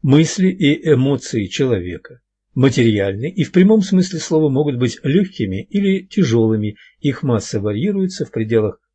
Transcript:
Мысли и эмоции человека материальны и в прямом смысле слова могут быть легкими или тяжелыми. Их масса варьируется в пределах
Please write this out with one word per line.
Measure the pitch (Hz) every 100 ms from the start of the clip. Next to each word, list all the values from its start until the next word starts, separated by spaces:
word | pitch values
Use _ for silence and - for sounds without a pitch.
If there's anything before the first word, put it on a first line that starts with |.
Мысли | 135 143 160 - 185
и | - 143 147 160
эмоции | 131 135 139 - 120 98
человека | - 135 104 87 87 - - _ _ _
материальны | - 135 127 117 104 98 101 143
и | 185
в | 143
прямом | 185 190 220
смысле | 185 185 185 165
слова | - 156 151
могут | 131 147 123
быть | 123 -
легкими | 135 160 190 - 101 95
или | - 202 196 190 185
тяжелыми. | - 147 117 110 110 104 104 - _
Их | 143 131
масса | 139 113 - 110
варьируется | 104 104 185 196 185 185 -
в |
пределах | - 110 113 107 - _